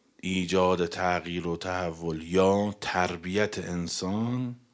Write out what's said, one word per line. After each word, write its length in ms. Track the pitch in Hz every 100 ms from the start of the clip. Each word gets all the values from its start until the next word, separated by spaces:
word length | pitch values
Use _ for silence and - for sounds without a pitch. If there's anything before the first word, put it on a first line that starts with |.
| _ _
ایجاد 640 | 92 92 85 92 92 90 85
تغییر 600 | - 92 87 82 87 85
و 100 | 85
تحول 680 | 92 90 87 82 85 80
یا 520 | 82 92 95 101 104 101
تربیت 800 | - 92 90 87 90 101 104 98
انسان 960 | 87 87 85 - 92 104 117 123 123 120 _